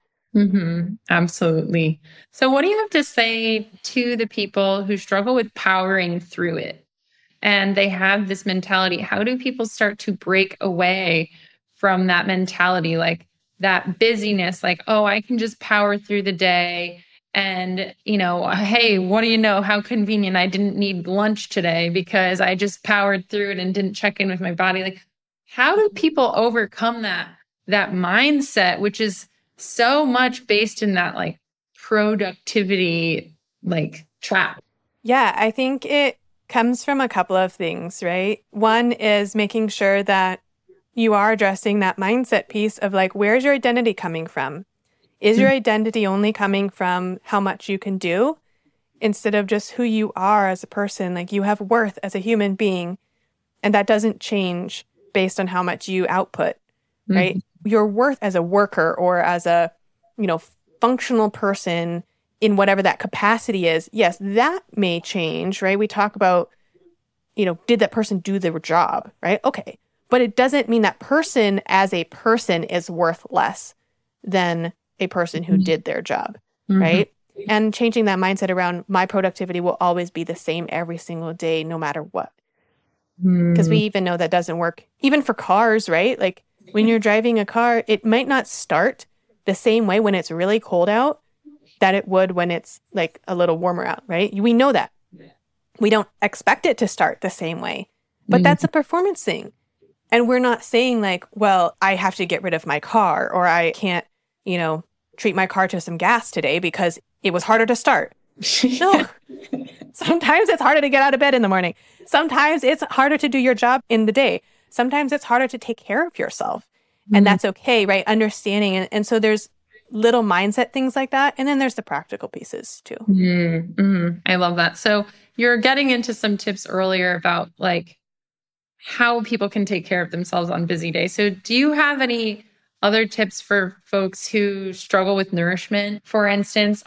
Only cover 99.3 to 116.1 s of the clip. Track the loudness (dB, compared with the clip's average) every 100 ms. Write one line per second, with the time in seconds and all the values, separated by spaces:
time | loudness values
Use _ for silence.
99.3 | -6 -8 _ _ _ _ _ _ 2 2
100.3 | 2 2 0 0 0 2 0 0 -2 -6
101.3 | -2 2 4 2 0 0 0 -2 -2 -4
102.3 | -4 -2 -4 -2 -6 0 0 2 0 0
103.3 | 0 2 4 2 -2 -2 -4 -6 _ _
104.3 | _ -6 -2 -2 -4 -8 _ _ -4 -2
105.3 | 0 0 0 0 -2 -6 -2 2 2 0
106.3 | -4 -2 -2 -2 -2 -2 -4 _ _ -2
107.3 | -2 2 2 2 2 2 2 0 -10 _
108.3 | _ -4 0 0 2 4 4 2 -8 _
109.3 | -20 -12 -12 -12 -18 -20 -8 0 0 4
110.3 | 4 4 2 4 4 4 4 4 4 2
111.3 | 4 2 2 0 -6 _ _ 0 0 2
112.3 | 2 2 2 0 0 -2 2 2 2 0
113.3 | 2 2 2 2 2 0 0 2 2 2
114.3 | 0 -8 _ _ -2 0 0 -2 -4 0
115.3 | 0 0 -4 -10 -10 -4 -2 -2